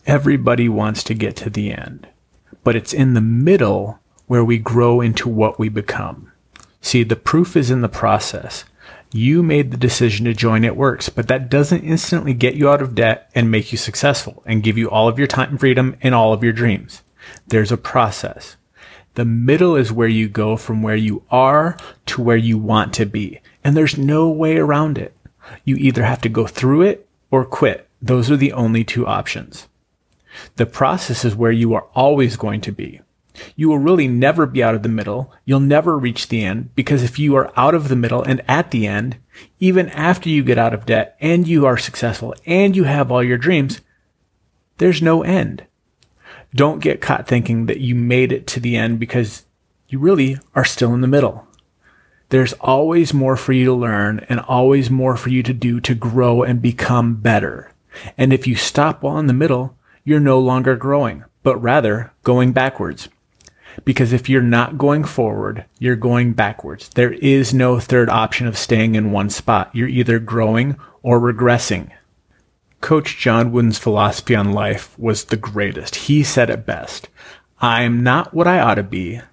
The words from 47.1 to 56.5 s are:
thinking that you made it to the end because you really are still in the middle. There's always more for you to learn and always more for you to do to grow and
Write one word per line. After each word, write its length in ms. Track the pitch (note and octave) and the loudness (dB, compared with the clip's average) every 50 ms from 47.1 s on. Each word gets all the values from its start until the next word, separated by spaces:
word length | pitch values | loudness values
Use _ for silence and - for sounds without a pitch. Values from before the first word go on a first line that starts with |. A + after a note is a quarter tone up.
| C3+ - - | -2 -4 -2
thinking 380 | - B2+ B2 A#2+ - A#2 A2+ A#2 | 0 -2 0 0 0 -2 -2 0
that 140 | A2+ - C#3+ | -2 -4 -4
you 160 | C3+ B2 B2 | -2 -2 0
made 360 | A#2+ A#2+ A#2+ B2 B2+ B2+ B2+ | 0 0 2 2 2 2 0
it 140 | C3 C3 - | -2 -6 -6
to 120 | - - B2+ | -8 -8 -4
the 160 | A#2+ A#2+ A#2+ | -4 -2 -2
end 220 | A2+ A2+ A2+ A#2 A2+ | -2 -2 -2 -2 -4
because 460 | A#2+ A#2 - B2 A#2 G#2 - - _ _ _ _ _ _ _ _ _ | -4 -4 -2 -2 -2 -2 -6 -14 _ _ _ _ _ _ _ _ _
you 120 | _ C3 C3+ | _ -6 0
really 380 | C#3+ F#3 G3 D#3+ C3+ C3 C3+ C3+ _ _ _ | 2 2 4 4 2 0 -2 -8 _ _ _
are 120 | C#3 B2 | -2 -2
still 280 | - - - - A#2 A#2+ | -2 0 0 0 0 2
in 80 | B2 | 2
the 60 | B2+ | 2
middle. 400 | B2+ C#3 C#3+ C3+ G2+ - - - _ _ _ _ _ _ _ _ _ _ _ _ _ _ _ _ _ | 4 4 4 2 0 -2 -8 -20 _ _ _ _ _ _ _ _ _ _ _ _ _ _ _ _ _
There's 240 | C3 C3 B2+ A#2+ - | 2 2 2 0 -4
always 600 | - - B2+ C3 C#3 D3+ D#3+ E3+ E3+ E3 C#3+ D3 | -4 0 0 2 2 2 2 2 2 2 2 2
more 220 | C#3 C3 C3 C3 | 0 2 0 0
for 160 | B2 - - | -2 0 0
you 140 | C3 B2+ B2+ | 2 2 4
to 80 | B2+ B2+ | 2 2
learn 520 | B2 A#2+ A2+ G#2+ G2+ G2+ G#2 G#2+ G#2+ - - | 0 0 -2 0 0 0 0 -2 -4 -4 -4
and 100 | B2 A#2+ | -6 -4
always 480 | - - C3 B2 B2+ C3+ C#3 C#3 C3 A#2 | -2 -2 0 2 4 4 4 4 2 2
more 260 | C3 C3 C3 C3 B2 | 0 2 2 0 0
for 140 | A#2 - B2 | -2 -2 0
you 140 | B2+ B2+ A#2+ | 0 0 0
to 100 | B2 B2+ | -2 -4
do 260 | A2+ B2 A#2+ A#2 A#2 | -2 -2 -2 -2 -2
to 140 | - - B2+ | -2 -2 -2
grow 480 | A2+ - A#2 A2 C3 B2 A#2+ A#2 A#2+ B2 | -2 -2 -2 0 2 2 4 4 2 2
and 180 | B2 | 2